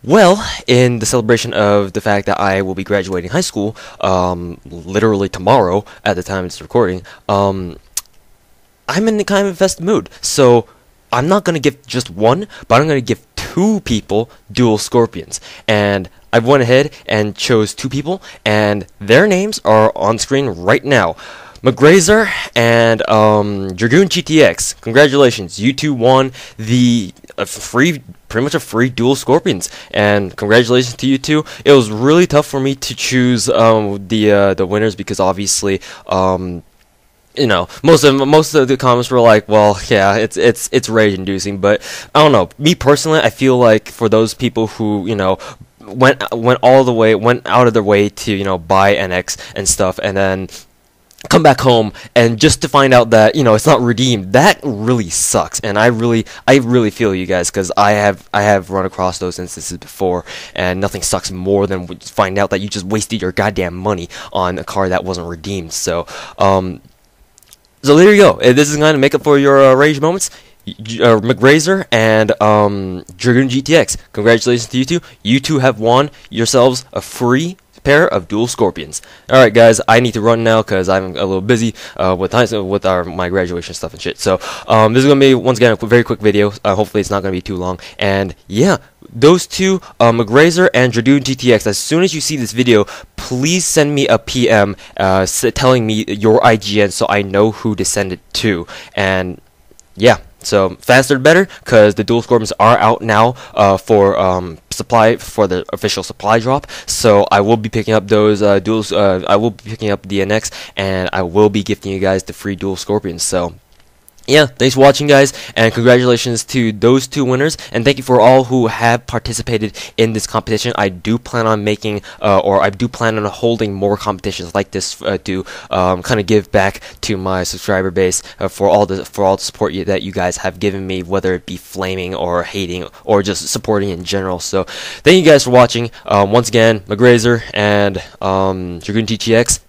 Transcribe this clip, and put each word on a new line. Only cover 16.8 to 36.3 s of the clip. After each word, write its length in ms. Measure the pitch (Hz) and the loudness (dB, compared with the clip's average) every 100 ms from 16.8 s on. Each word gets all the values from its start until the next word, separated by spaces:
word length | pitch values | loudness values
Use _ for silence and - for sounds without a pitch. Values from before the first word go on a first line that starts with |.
| 147 - - | 0 -8 -6
and 300 | 107 104 98 | -2 -2 -6
chose 360 | - 117 107 | -2 0 0
two 160 | - 135 | -6 -8
people, 320 | 131 147 190 - - | -8 -6 -10 -10 -8
and 400 | - 107 104 104 92 _ | -2 0 0 -2 -6 _
their 280 | 101 120 214 | 2 4 4
names 320 | 185 208 - | 0 -2 -4
are 280 | - 110 107 | 2 4 4
on 240 | - 101 113 | 2 -2 -2
screen 300 | - 135 139 | -2 -2 -4
right 360 | 87 90 127 | -4 -2 -2
now. 300 | 135 131 87 82 - - - - | 0 0 0 -4 -16 -20 -20 -4
McGrazer 680 | 127 131 143 190 170 214 214 - - | -2 4 6 6 4 2 0 -6 -6
and, 480 | - 117 117 113 113 - | 0 2 2 2 0 0
um, 640 | 110 107 107 104 101 98 | 2 4 2 0 -4 -8
Dragoon 340 | 90 117 147 190 | -4 0 2 2
G 140 | 180 | -2
T 220 | 165 156 | 0 4
X. 300 | 127 85 - | 4 2 -8
Congratulations, 840 | - - 117 147 139 131 117 90 - | -8 -2 2 4 4 2 2 -10 -4
you 140 | 113 | -4
two 200 | 135 151 | -2 -4
won 380 | 131 117 131 135 123 - - | 0 2 2 0 -6 -20 -14
the, 560 | 110 123 123 120 92 - _ - | -2 2 2 2 -2 -14 _ -10
uh, 80 | |
free, 560 | 98 - - 120 156 147 - - _ | -10 -10 -6 0 0 -2 -12 -20 _
pretty 160 | 110 | -4
much 100 | 139 | -4
a 60 | 160 | -6
free 280 | - 110 127 | -6 -2 -2
Dual 280 | 127 120 135 | 0 -2 -2
Scorpions, 520 | - 147 - 101 - - - | 0 0 0 -6 -8 -14 -8
and 460 | - 104 104 98 - | -2 0 0 -2 -8
congratulations 580 | 104 113 117 123 127 | 2 2 4 0 -2
to 140 | - 127 | -4 -2
you 100 | 135 | -2
two. 260 | 135 151 151 - | 0 -4 -4 -4
It 80 | - | 4
was 180 | 143 107 | 4 4
really 380 | 107 131 165 180 | -2 2 2 4
tough 180 | 147 147 | 0 0
for 140 | 139 | -4
me 160 | 135 139 | -4 -6
to 180 | - | -10
choose, 540 | 120 - 127 123 120 104 | -8 -2 0 2 0 0
um, 580 | - 113 110 104 101 95 | 2 4 4 0 -6 -4
the, 240 | 110 107 | 0 2
uh, 240 | 101 98 | 4 2
the 120 | 95 92 | 0 -2
winners 280 | 104 110 | 0 -2
because 240 | 92 98 - | -4 -10 -2
obviously, 600 | 95 95 101 - 101 95 - - - | -2 -2 -4 -4 -2 -4 -6 -20 -6
um, 560 | 92 95 | -2 0